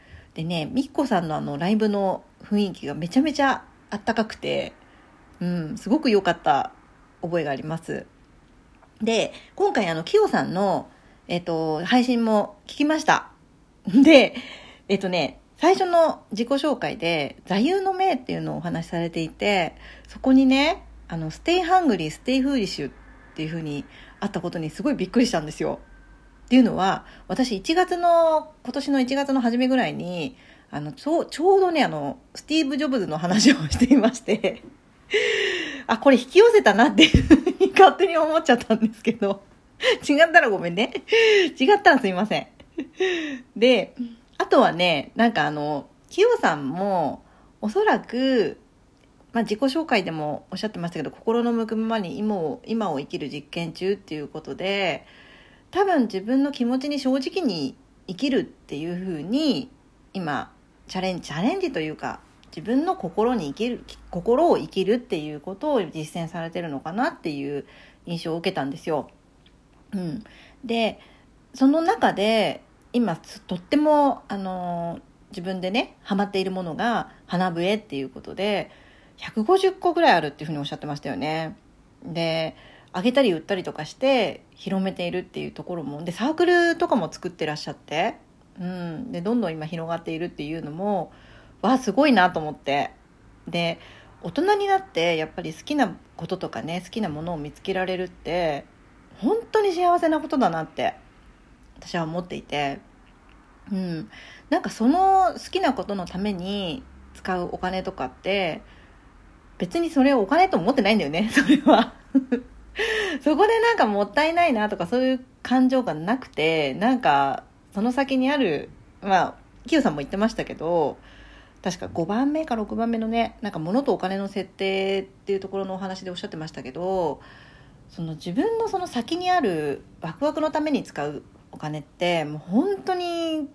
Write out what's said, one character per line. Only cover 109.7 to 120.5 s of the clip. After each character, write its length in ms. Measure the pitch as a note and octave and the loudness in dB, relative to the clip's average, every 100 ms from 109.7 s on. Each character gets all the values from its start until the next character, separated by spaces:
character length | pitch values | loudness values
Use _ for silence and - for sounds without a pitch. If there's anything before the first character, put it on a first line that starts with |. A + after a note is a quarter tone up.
| E4+ | -2
に 120 | E4 | 0
そ 120 | C#4+ | 4
れ 120 | C4+ | 4
を 60 | C4 | 4
お 60 | G3 | 4
金 220 | D#4+ F#4+ | 4 4
と 80 | B3 | 2
思 160 | F3+ | 0
っ 20 | |
て 80 | C#4 | 2
な 80 | G3 | 4
い 60 | G#3+ | 4
ん 20 | |
だ 60 | |
よ 60 | C#3+ | 2
ね、 200 | D#3+ G#3+ | -2 2
<laughs> 20 | |
そ 140 | C#4 B3+ | 2 4
れ 80 | D#4 | 4
は。 360 | - G3+ B3+ - - | 6 6 4 -4 -2
<laughs> 1040 | C4+ - B3 - - - - A4+ A4 G4 C#4+ | 0 0 -6 -6 -20 -14 -6 -4 -2 -2 -2
そ 140 | D4 D4+ | 0 4
こ 100 | G#4+ | 4
で 140 | A4+ | 4
な 140 | A#4 | 2
ん 20 | G#4 | 2
か 100 | A#3 | 2
も 160 | G3+ | 2
っ 100 | G3+ | 0
た 140 | C#4+ D#4 | 0 0
い 80 | |
な 120 | E4+ E4+ | 2 2
い 60 | |
な 160 | A3 G#3 | 2 0
と 80 | G3+ | -2
か、 100 | E3+ | -2
そ 120 | B3 | 0
う 40 | |
い 100 | C4 | 0
う 100 | B3+ - _ | -2 -6 _
感 260 | - B3+ B3+ | 0 4 4
情 140 | C4 | 2
が 120 | G3+ | 0
な 240 | D3+ E3+ B3+ | -4 -2 -4
く 100 | - | -4
て、 460 | - D#3+ D#3+ C#3 | 0 0 2 0
な 200 | D3 A3+ | 0 0
ん 60 | B3+ | 2
か、 440 | E3 C#3+ C#3 - - _ _ | 2 2 2 -2 -10 _ _
そ 60 | G3+ | -4
の 120 | A#3 | -2
先 260 | B3+ C4+ C4 | 0 0 0
に 120 | B3+ | 0
あ 60 | D4 | 0
る、 320 | G3+ C#3 - - - - | 0 -2 -6 -18 -20 -10
ま 160 | G3 F#3 | 0 2
あ、 180 | C#3+ - - - - | 2 -4 -20 -14 0
キ 100 | D#4+ | 2
ヨ 60 | |
さ 60 | A#3+ | 2
ん 40 | |
も 40 | D3 | -2
言 80 | C#3 | -6
っ 40 | |
て 60 | G3 | -2
ま 120 | A3+ | -2
し 60 | |
た 100 | G#3 | -2
け 100 | - | -8